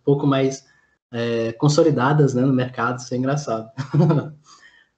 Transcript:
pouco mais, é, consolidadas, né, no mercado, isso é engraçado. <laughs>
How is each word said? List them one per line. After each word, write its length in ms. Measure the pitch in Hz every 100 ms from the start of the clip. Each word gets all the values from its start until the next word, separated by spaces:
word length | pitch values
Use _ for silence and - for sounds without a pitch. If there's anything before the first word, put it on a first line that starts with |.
pouco 240 | - 143 147
mais, 400 | 135 135 131 - _ _ _ _
é, 400 | 117 117 117 113
consolidadas, 840 | 117 147 147 165 123 127 151 139
né, 80 | 120
no 100 | 135
mercado, 460 | 131 123 - 135 123
isso 160 | -
é 20 | 123
engraçado. 540 | 131 147 123 110 110 -
<laughs> 580 | - 147 151 147 113 - _ - - _ _